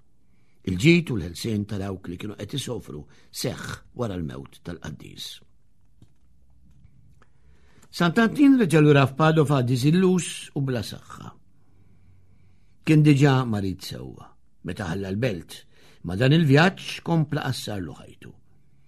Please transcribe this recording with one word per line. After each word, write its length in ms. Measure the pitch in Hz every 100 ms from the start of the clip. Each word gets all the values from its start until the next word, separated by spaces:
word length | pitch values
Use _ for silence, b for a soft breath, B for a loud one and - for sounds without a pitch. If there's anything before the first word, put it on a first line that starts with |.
| _ _ _ _ _ _ 92
Il-ġid 400 | 90 147 170 156
u 60 | 113
l-ħelsien 460 | 82 85 120 104 101
ta' 140 | 101
dawk 280 | 98 92 87
li 100 | 90
kienu 140 | 104 -
qed 140 | 104
isofru 480 | 143 - 107 - 73 - b b
seħħ 360 | - 135 - - - - -
wara 200 | 117 90
l-mewt 420 | 76 64 67 - -
tal-Qaddis. 640 | 85 80 - 50 - - - _ _ _ _ _ - - _ - - - - - - - - - - - b b b b b b
Sant'Antin 680 | - 175 233 226 - 277 262
reġa' 220 | 185 160 151
lura 220 | 139 135
f'Padova 540 | - 160 160 143 139 120
diżillus 880 | 127 143 180 185 180 - - - 151
u 60 |
bla 220 | 135 120 -
saħħa. 460 | - - - - - - - _ _ - - - - _ - - _ _ _ -
Kien 160 | 156 151
diġà 280 | 139 147 131 123
marit 400 | 104 95 92 -
sewwa, 400 | 64 64 - - - _ _ -
meta 220 | 87 87
ħalla 180 | 95 95
l-belt, 480 | 101 127 87 80 - - b b b 82
ma 100 | 92
dan 220 | 131 165
il-vjaġġ 640 | 147 143 185 - - - -
kompla 440 | 165 151 143 135
qassarlu 480 | 120 - 104 80 -
ħajtu. 340 | - - - - _ - - -